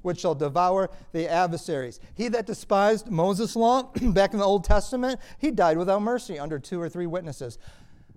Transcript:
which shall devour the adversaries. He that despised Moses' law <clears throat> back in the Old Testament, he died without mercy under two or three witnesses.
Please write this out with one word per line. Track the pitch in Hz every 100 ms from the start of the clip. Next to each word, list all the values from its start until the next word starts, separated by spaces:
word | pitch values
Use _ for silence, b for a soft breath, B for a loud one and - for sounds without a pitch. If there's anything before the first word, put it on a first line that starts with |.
which | 180 175
shall | 180
devour | 143 151 151 180 190 185 B B
the | 165 165
adversaries. | 170 180 165 - 143 123 - B
He | - 233
that | 233 220
despised | 202 - 196 208 220 -
Moses' | 165 180 190 226 226
law | 226 262
<clears throat> | 247 -
back | 240 180 196
in | 214
the |
Old | 202 202
Testament, | - 208 - 254 254 254 B B
he | 302
died | 214 175 160
without | 185 196
mercy | 214 247 - 156
under | 147 151
two | - 175
or | 170
three | 175 175
witnesses. | 175 165 131 123 110 b b b b b